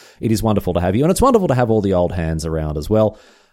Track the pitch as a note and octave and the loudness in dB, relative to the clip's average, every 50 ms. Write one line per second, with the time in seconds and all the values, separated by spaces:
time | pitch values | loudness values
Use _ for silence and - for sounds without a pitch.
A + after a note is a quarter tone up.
0 | - - - - A2 A2 A2 F#2+ G#2+ A2 G#2 G2 - F2+ E2+ E2+ F2 F#2 G2 B2 | -20 -20 -12 -6 -4 -2 -2 0 0 0 0 0 -2 -2 -2 -2 0 0 0 2
1 | D3 F3 F#3+ - D#3+ F3 - G#3 F#3 D#3 B2+ B2+ B2 A2 A2+ G#2+ G2 G2 F#2 F2+ | 0 0 2 2 2 2 4 2 2 0 0 0 0 2 2 2 2 2 2 2
2 | F2 - F2+ F#2 E2 D#2+ D#2+ D#2 D#2+ D#2+ D#2+ D#2+ D2+ D2+ D2+ D#2 D2+ F#2 G#2+ G#2+ | 0 0 -2 -2 -4 -2 -4 -4 -4 -4 -4 -4 -4 -4 -6 -6 -4 0 2 2
3 | G#2+ G#2 - - - - _ _ _ _ | 2 0 -2 -6 -16 -20 _ _ _ _